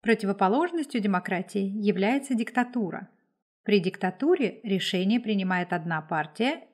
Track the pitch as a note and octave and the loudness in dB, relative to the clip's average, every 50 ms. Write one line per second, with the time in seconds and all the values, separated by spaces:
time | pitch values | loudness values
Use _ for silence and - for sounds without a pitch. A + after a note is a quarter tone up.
0 | - A#3 A3+ G#3+ - G3 G3 G3+ G3 F#3 G#3+ C#4+ E4+ F4 F4 E4 D4 - - A#3 | 0 2 2 2 2 0 0 2 2 2 4 2 2 0 -2 -4 -4 -2 -2 -2
1 | G3+ G#3 G3 F3+ - - F#3+ F3 F#3 - - G3+ G3 G3 G3 G#3+ G3+ G#3 F#3 F#3+ | 0 0 0 0 0 -2 -4 -4 -4 -4 -4 -4 -4 -4 -4 -2 0 0 2 2
2 | G3 G#3+ C4 C#4 C#4 - C4 A3+ A#3 - - B3+ B3 B3 B3 B3 G#3 E3 - - | 2 2 0 0 -2 -2 -2 -2 -2 -2 0 0 0 0 0 -2 -2 -2 -4 -8
3 | - - _ _ _ _ _ _ _ _ _ _ - - G#3 G3+ E3+ F#3+ - - | -12 -14 _ _ _ _ _ _ _ _ _ _ 0 4 4 4 4 2 -2 -2
4 | - F3+ F3+ - C4 D#4 F#4 - B3+ F#3+ - - - G#3+ G3 F3+ - - - F3+ | -2 -4 -2 0 2 2 2 4 2 -2 -4 -4 -4 -2 -2 -2 -2 0 0 0
5 | F#3 G3 A3+ B3 A#3+ A3 G#3+ G3 F#3 F#3 F#3 F3+ F3+ F3+ F3+ E3+ D#3+ E3+ E3 D#3 | 2 2 2 2 2 0 0 0 0 0 0 0 0 -2 -2 -4 -2 -2 -4 -4
6 | D#3 - D#3+ D#3 D3+ D3+ - - A3 C4 D#4 - - - | -4 -2 -2 -2 -2 -4 -4 -2 -2 -2 -2 -4 -8 -16